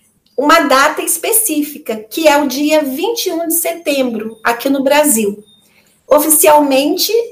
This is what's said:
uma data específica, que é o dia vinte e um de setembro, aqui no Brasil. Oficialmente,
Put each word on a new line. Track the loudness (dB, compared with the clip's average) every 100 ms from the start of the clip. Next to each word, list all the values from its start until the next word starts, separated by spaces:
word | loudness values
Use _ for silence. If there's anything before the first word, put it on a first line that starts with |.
| _ _ _ -4
uma | 2 2
data | 4 2 2 0
específica, | -6 -4 -2 -2 -2 -2 -4 -8 -8 -10
que | -8 0 2
é | 2
o | 0
dia | -2 0 0
vinte | 0 -4 -4 -4 -4
e |
um | -4 -4
de |
setembro, | -4 -4 -6 -4 -2 -2 -4 -8 -6
aqui | -4 -2 -2
no | 0
Brasil. | 2 2 2 2 -2 -6 -14 _ _ _ _ _ 0
Oficialmente, | 2 2 2 4 4 4 2 0 -2 0 0 -2